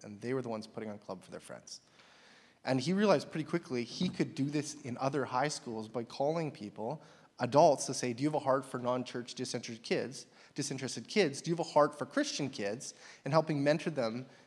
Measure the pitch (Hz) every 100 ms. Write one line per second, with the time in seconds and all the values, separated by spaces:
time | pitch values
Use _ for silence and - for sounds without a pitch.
0 | - 101 117 131 120 110 107 - 110 104
1 | - 95 - - - 60 - - _ -
2 | - - - - - _ - 131 127 190
3 | 214 151 - 160 147 170 - 127 120 -
4 | 180 - 143 117 139 147 139 - 127 120
5 | 135 143 120 127 147 151 - 110 110 123
6 | 117 - 139 165 156 - 104 - 110 156
7 | - - - - 123 143 165 131 - 127
8 | 123 117 147 151 135 135 135 127 123 127
9 | 123 123 120 - 127 123 117 113 - 170
10 | 110 - - - - - 139 135 127 -
11 | 113 220 170 135 - 170 165 151 147 -
12 | 127 - 294 - 139 - 101 117 - -
13 | - - - 156 160 151 143 160 - 143
14 | 113 117 131 -